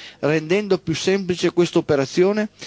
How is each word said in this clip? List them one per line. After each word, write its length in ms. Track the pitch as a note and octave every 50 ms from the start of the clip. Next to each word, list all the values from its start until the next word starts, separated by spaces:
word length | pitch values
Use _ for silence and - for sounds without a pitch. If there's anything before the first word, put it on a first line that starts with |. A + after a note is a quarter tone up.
| - - - -
rendendo 580 | - C#3+ D#3 D#3+ D#3 D#3 F3+ G#3 G#3+ G3 F#3
più 180 | E3+ - E3 D#3
semplice 560 | - - F#3 F#3+ G3 F#3+ F3 F3+ - - E3+
questa 260 | - F3 F3 - - E3+
operazione, 720 | D#3+ - D3+ C#3 C3+ - - F3+ F3+ G3 G#3 G#3+ G#3+ G#3+ _ - -